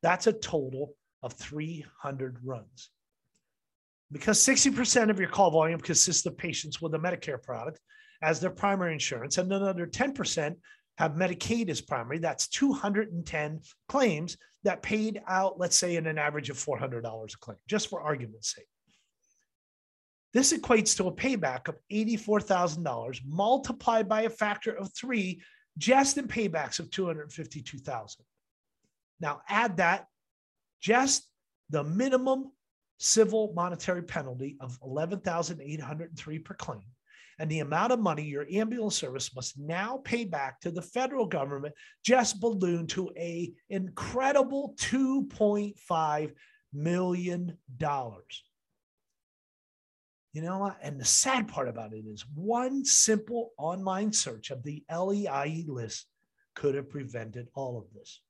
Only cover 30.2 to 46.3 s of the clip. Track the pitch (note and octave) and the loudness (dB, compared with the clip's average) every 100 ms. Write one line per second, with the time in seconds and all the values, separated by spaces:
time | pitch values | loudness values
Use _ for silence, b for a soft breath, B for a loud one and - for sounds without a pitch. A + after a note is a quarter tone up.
30.2 | _ _ _ _ _ _ - A#3 C4+ - | _ _ _ _ _ _ 2 4 4 2
31.2 | - _ _ _ _ D3+ D3 F3 C4 C4 | -2 _ _ _ _ -2 0 0 4 4
32.2 | C4 C4 C4+ _ _ _ _ _ - A3 | 4 0 -2 _ _ _ _ _ 2 6
33.2 | G#3+ A3 G#3+ E3+ F3 E3+ - F3+ F3 - | 6 6 0 -2 -4 -4 -2 -2 -2 -6
34.2 | C3+ B2 C3+ C#3+ C3 B2 C3 C3+ E3 G3 | -6 -6 -8 -8 -12 -12 -8 -4 -4 -4
35.2 | - E3+ E3+ E3 C#3 D3+ C3+ D3+ E3 E3 | -2 -2 -2 -4 -8 -8 -8 -10 -10 -12
36.2 | - D#3 D#3+ - - A#2 G2+ - _ B | -10 -10 -10 -12 -10 -10 -12 -20 _ B
37.2 | B B D#3+ D#3+ C#3 D3+ A3 B3 G3 D3+ | B B -4 -2 0 0 2 4 2 0
38.2 | D3+ C#3+ D3 F#3+ A3 B3 G#3+ - C3+ C3 | -4 -6 -4 -2 0 -2 -2 -2 -4 -6
39.2 | - C3 A#2+ C#3 C#3+ E3+ G#3 C4+ C4+ A#3+ | -6 -8 -10 -10 -6 -4 -4 -6 -2 -2
40.2 | A3+ D#3+ C3+ - - E3+ E3+ - C4 C4+ | -2 -4 -6 -6 -6 -6 -6 -2 -2 0
41.2 | G#3+ D#3+ C3+ C#3 C#3+ - B B - B3+ | 0 0 -2 -4 -8 -12 B B 4 6
42.2 | A3+ G3+ A3+ G#3+ F3+ E3+ E3 - F#3 F3+ | 6 2 0 2 2 2 -2 -4 -6 -6
43.2 | E3+ E3+ F3 B B G3 F#3 - - A#3+ | -6 -4 -6 B B -6 -4 -6 -6 0
44.2 | C4 C#4+ C4+ C#4 C#4+ - - B3+ C4 C4+ | 4 4 4 0 -4 -6 -2 2 2 2
45.2 | - - G#3+ G#3 G#3 G3+ - E3 D#3 D3+ | 0 2 4 4 -2 -8 -2 0 2 0
46.2 | D3+ | -2